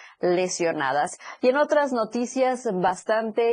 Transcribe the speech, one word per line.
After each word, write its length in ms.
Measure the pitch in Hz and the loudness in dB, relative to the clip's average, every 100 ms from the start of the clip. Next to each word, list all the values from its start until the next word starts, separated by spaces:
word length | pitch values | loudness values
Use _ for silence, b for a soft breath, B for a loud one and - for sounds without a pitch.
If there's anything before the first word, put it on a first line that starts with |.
| B B | B B
lesionadas. 960 | 180 175 180 - 170 156 135 143 170 - B B | 0 2 0 0 -2 0 0 0 -2 -6 B B
Y 80 | 254 | 2
en 80 | 277 | 2
otras 360 | 302 294 285 | 4 2 2
noticias 760 | 247 220 240 240 262 254 254 247 | 0 -2 -4 -4 0 0 0 -2
bastante 280 | 185 180 180 - 220 226 208 233 | 0 0 -2 -2 -2 0 0 0